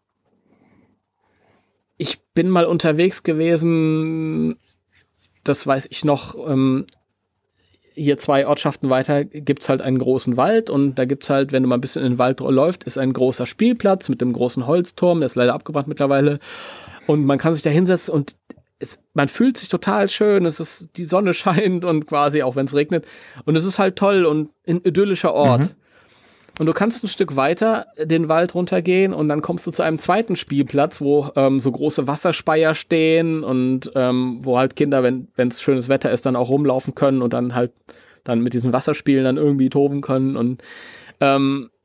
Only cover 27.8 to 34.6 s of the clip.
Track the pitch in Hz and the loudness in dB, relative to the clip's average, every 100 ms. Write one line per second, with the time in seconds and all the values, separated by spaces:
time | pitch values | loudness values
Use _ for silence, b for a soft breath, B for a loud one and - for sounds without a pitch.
27.8 | - - 156 165 160 160 180 180 180 185 | -4 -8 -2 0 2 2 0 -2 -2 -2
28.8 | 170 185 190 180 151 147 - 175 - - | 0 2 2 0 -2 -2 -4 -6 -6 -4
29.8 | 160 160 - 190 233 180 - 143 139 139 | -2 -2 0 0 0 -4 -4 -2 0 0
30.8 | 143 - 143 147 139 - 131 135 131 113 | 0 0 2 2 2 0 2 2 0 -2
31.8 | 147 156 131 147 180 160 - 160 160 156 | -2 -2 -4 -2 -2 -2 0 2 2 0
32.8 | - 165 160 165 165 160 135 127 127 131 | 0 2 4 4 2 -2 -2 0 0 -2
33.8 | - 135 127 123 127 120 131 123 | -2 -2 0 0 -2 -4 -2 0